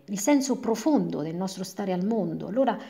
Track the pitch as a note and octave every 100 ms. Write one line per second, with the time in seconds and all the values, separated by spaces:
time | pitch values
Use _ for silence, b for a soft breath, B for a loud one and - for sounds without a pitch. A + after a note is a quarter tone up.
0 | - G3 C#4+ C#4+ C4 A3 A3+ A3 D#4+ C4+
1 | E3+ D#3 D#3 E3+ F#3+ F#3 F#3 - G3 F3+
2 | G3 A3+ E3+ D#3+ D#3 A3+ B3 -